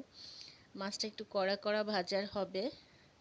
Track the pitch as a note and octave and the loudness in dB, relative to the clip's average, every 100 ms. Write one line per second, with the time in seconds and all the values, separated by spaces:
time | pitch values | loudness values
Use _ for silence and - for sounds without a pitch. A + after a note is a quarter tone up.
0 | C4+ - - - - - - G3 G3 - | -6 -14 -18 -16 -16 -18 -16 -6 -4 -2
1 | A3 - G#3+ G3+ F#3+ G3 G#3 G#3+ G#3+ G#3 | -4 -6 -2 2 4 2 2 2 2 2
2 | F3+ G3 G3+ G#3 F3+ F#3+ B3 - - - | 2 2 2 -2 0 0 -2 -4 -20 -20
3 | - - | -20 -20